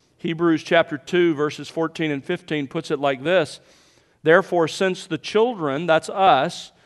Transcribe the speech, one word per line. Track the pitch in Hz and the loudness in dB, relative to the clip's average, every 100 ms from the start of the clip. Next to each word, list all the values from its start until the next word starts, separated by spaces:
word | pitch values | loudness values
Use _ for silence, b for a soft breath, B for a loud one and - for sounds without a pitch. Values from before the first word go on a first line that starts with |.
| _ _ | _ _
Hebrews | 170 160 170 160 | -6 0 2 2
chapter | - 170 160 147 | 2 2 2 -2
two, | - 175 175 | -4 0 2
verses | 143 147 143 143 | 2 -2 -6 -10
fourteen | - 160 - 160 | -6 -4 -4 -4
and | 139 | -4
fifteen | 127 175 - 151 135 | -6 -8 -6 -6 -6
puts | 165 - | -8 -6
it | 147 | -2
like | 143 131 | 0 -2
this. | 143 185 147 - b b b b b b | 0 0 0 -6 b b b b b b
"Therefore, | 151 175 185 175 156 | 4 4 4 0 0
since | - 190 180 - | 0 -2 -2 -6
the | 156 | -10
children," | - 214 240 214 151 135 175 | -4 0 0 -2 -4 -2 2
that's | 160 - | 0 0
us, | 196 190 139 160 - - _ | 2 4 4 2 -6 -16 _